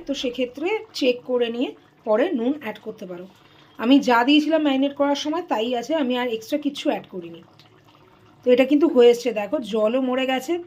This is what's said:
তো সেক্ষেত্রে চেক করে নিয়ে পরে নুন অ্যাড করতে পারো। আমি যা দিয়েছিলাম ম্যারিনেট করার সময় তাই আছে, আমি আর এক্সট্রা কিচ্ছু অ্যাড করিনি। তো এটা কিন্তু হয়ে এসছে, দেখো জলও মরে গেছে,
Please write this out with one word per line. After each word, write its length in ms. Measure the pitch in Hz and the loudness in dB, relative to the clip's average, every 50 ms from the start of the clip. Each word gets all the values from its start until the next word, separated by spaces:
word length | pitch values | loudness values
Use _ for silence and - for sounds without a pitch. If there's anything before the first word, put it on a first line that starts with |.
| - - | -2 -6
তো 60 | 269 | -8
সেক্ষেত্রে 540 | - - 247 240 - 254 240 - 285 311 370 440 427 - - - | -6 -6 -6 -4 -4 -6 -6 -6 -6 -6 -4 -4 -4 -6 -10 -8
চেক 280 | - 294 247 240 247 - - | -2 0 0 0 -2 -4 -4
করে 200 | 254 247 240 226 | -4 -2 -2 -2
নিয়ে 200 | 233 240 269 427 - - _ _ _ _ _ | -4 -4 -6 -6 -6 -10 _ _ _ _ _
পরে 260 | 233 214 220 285 381 | 0 0 2 2 0
নুন 220 | 339 233 226 254 302 294 | -2 -2 -2 -2 -4 -4
অ্যাড 160 | - 220 208 - - | -6 -10 -12 -12 -14
করতে 200 | 220 214 - 208 | -16 -14 -14 -14
পারো। 220 | 180 180 175 185 190 - _ _ _ _ _ - _ _ - | -14 -14 -16 -16 -18 -20 _ _ _ _ _ -20 _ _ -4
আমি 220 | 220 240 277 277 | 2 4 4 4
যা 240 | - - 240 226 247 | 6 4 2 2 4
দিয়েছিলাম 380 | 269 294 302 294 294 320 311 | 4 4 4 4 2 2 2
ম্যারিনেট 320 | 311 285 269 262 277 285 277 | 2 2 2 2 0 -2 0
করার 200 | - 285 285 285 | 0 0 0 0
সময় 260 | 277 - 302 311 349 | -2 -2 -4 -4 -4
তাই 340 | 349 - 277 214 220 247 254 | -4 -4 -4 -2 -2 -2 -4
আছে, 200 | 233 226 - 311 | -4 -4 -4 -2
আমি 220 | 320 277 240 247 247 | -2 -2 -2 -2 -2
আর 100 | 247 247 | -2 -4
এক্সট্রা 300 | 226 220 - - 294 294 | -6 -6 -6 -6 -6 -4
কিচ্ছু 320 | 294 285 285 - - 302 | -4 -6 -6 -4 -4 -4
অ্যাড 160 | 226 185 190 - - | -4 -4 -6 -10 -14
করিনি। 280 | 185 170 170 170 165 - - _ - - _ _ _ _ _ _ _ _ _ _ _ _ _ _ _ - | -14 -14 -14 -16 -18 -20 -20 _ -20 -20 _ _ _ _ _ _ _ _ _ _ _ _ _ _ _ 2
তো 80 | 247 | 4
এটা 140 | 247 240 262 | 4 4 4
কিন্তু 220 | 214 294 285 330 311 | 4 4 4 4 4
হয়ে 220 | - 254 240 240 240 | 6 8 8 8 8
এসছে, 200 | 233 - 247 208 | 6 2 -4 -4
দেখো 260 | 214 208 202 285 311 | -4 -4 -4 -4 -4
জলও 420 | 233 190 220 214 214 220 240 269 | -4 -4 -2 0 0 0 0 0
মরে 240 | 262 254 254 262 262 | 0 0 -2 -2 0
গেছে, 340 | 254 262 254 254 - 349 349 349 | -2 -2 -2 -2 -4 -6 -6 -6